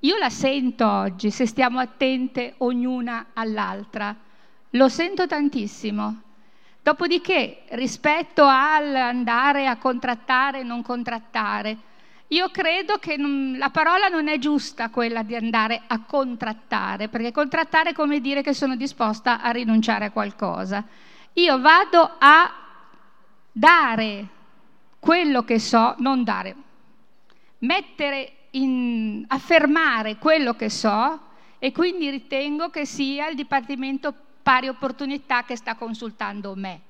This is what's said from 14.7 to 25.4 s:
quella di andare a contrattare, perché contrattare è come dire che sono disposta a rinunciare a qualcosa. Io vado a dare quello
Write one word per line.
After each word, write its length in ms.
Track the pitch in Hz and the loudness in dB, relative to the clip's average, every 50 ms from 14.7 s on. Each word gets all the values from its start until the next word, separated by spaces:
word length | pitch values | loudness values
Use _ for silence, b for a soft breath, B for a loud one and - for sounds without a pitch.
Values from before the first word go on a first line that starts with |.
| - - 233 226 | -8 -8 -8 -6
quella 340 | 226 247 233 233 233 226 | -2 -2 -2 -2 -2 -4
di 140 | 220 214 233 | -6 -6 -6
andare 460 | 233 220 226 226 226 214 220 226 226 - | -6 -4 0 0 0 2 0 -2 -4 -4
a 140 | - 240 226 | -6 -6 -6
contrattare, 1080 | 226 - - 285 269 254 240 226 240 220 220 220 - - - 202 190 190 190 196 208 214 | -4 -2 -2 -2 -2 -2 -4 -6 -6 -8 -8 -10 -8 -6 -4 -4 -4 -4 -6 -6 -8 -6
perché 220 | - 226 233 240 | -6 -6 -6 -4
contrattare 600 | 226 294 294 269 - 339 320 320 - 320 320 339 | -2 -2 -2 0 0 -2 -2 2 2 2 2 2
è 20 | |
come 280 | 330 - 302 294 294 294 | 0 0 0 0 0 0
dire 200 | 233 277 277 277 | -2 -2 -2 -2
che 140 | 277 294 277 | 0 -2 -2
sono 220 | - 294 269 262 | 0 0 -2 -2
disposta 680 | 233 247 269 - - 233 214 214 220 - 254 233 233 | -4 -6 -8 -4 -2 -2 -2 -2 -2 0 -2 0 0
a 80 | - 240 | 0 -4
rinunciare 560 | 233 240 247 220 220 220 220 - 220 208 208 | -2 -2 0 2 2 4 4 2 0 0 -2
a 40 | 208 | -4
qualcosa. 720 | 208 220 208 202 196 - 208 185 170 175 190 190 196 202 214 B B B B B B B B B - | -4 -4 -6 -6 -6 -6 -6 -4 -4 -4 -6 -4 -6 -6 -8 B B B B B B B B B 0
Io 260 | 330 349 339 277 262 | 2 4 4 4 4
vado 540 | 254 302 320 359 403 - - 339 320 - - - | 6 6 6 6 6 6 6 6 6 6 2 6
a 360 | 269 285 302 320 349 - - - - - - - - - - - - - - - - - - - - - | 8 8 10 8 6 4 -2 -12 -20 -20 -20 -20 -20 -20 -20 -20 -20 -20 -20 -20 -20 -20 -20 -20 -20 -14
dare 720 | - 226 220 311 349 339 302 247 226 214 220 214 208 202 208 196 - - - - - - - - - - - - - - | -4 4 6 8 8 8 4 2 0 -2 -2 -4 -6 -10 -14 -16 -18 -20 -20 -20 -20 -20 -20 -20 -20 -20 -20 -20 -20 -2
quello 460 | - - 330 359 349 302 277 247 | 2 4 4 4 4 2 2 0